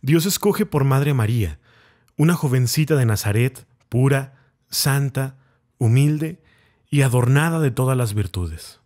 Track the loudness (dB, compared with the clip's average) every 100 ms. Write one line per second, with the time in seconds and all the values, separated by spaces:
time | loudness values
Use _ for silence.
0 | 2 0 2 -2 -2 0 -2 0 0 2
1 | 0 0 0 0 -2 -6 _ _ _ _
2 | _ _ 0 2 0 0 0 0 0 2
3 | 2 0 0 0 0 -4 -20 _ _ 0
4 | 2 0 -4 _ _ _ _ -4 -2 0
5 | -2 -4 -8 -10 _ _ _ _ 2 4
6 | 4 0 -4 -10 _ _ _ _ _ 0
7 | 2 2 2 2 2 0 -2 0 -2 0
8 | -2 -2 -4 -4 -8 -10 -16 -20